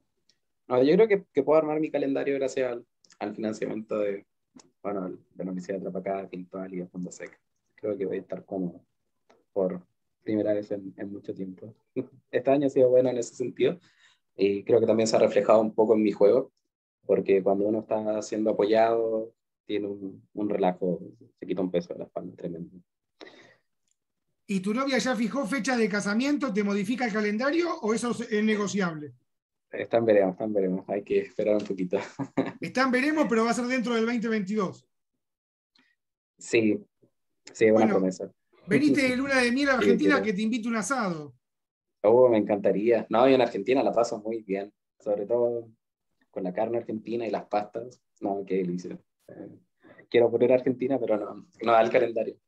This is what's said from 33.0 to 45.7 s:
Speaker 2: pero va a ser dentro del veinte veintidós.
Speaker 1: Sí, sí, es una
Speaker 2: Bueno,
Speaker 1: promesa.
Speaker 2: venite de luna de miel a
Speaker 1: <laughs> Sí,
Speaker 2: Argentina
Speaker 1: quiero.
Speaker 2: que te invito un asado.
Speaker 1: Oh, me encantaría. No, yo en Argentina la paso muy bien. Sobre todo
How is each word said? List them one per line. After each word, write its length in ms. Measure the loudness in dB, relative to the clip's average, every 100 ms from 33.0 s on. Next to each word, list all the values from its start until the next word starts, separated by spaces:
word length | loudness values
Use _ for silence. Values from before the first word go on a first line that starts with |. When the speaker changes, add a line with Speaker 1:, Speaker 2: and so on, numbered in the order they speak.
| 0 0 2
Speaker 2:
pero 160 | 2
va 60 | 2
a 40 |
ser 120 | 0 -2
dentro 280 | -2 0
del 120 | 0 0
veinte 220 | -2 -2
veintidós. 580 | -2 -2 -2 -2 -6 _ _ _ _ _ _ _ _ _ _ _ _ _ _ _ _
Speaker 1:
Sí, 400 | 0 2 2 0 -6 _ _ _ _ _ -14
sí, 120 | 2 4
es 40 |
una 100 | 6
Speaker 2:
Bueno, 140 | 4
Speaker 1:
promesa. 380 | 2 0 -4 -12 _ _ _ 0
Speaker 2:
venite 360 | 2 4 4
de 140 | 2 0
luna 240 | 0 2
de 120 | 2
miel 160 | 2 2
a 40 |
Speaker 1:
<laughs> 60 | 2
Sí, 0 |
Speaker 2:
Argentina 320 | 4 4 4
Speaker 1:
quiero. 100 | 2
Speaker 2:
que 80 | 0
te 100 | -2
invito 260 | -2 -2 -2
un 80 | -4
asado. 580 | -2 -2 -2 -6 -10 _ _ _ _ _ _ 0
Speaker 1:
Oh, 260 | 4 6 6
me 100 | 4
encantaría. 680 | 2 2 2 2 2 2 2
No, 180 | 4 6
yo 60 |
en 80 | 6
Argentina 400 | 2 -2 0 0
la 100 | 2
paso 280 | 0 -2 -4
muy 220 | -8 -8
bien. 300 | -6 -6 -6 _ _ _
Sobre 280 | -4 -4 -2
todo 420 | 0 0 -2 -10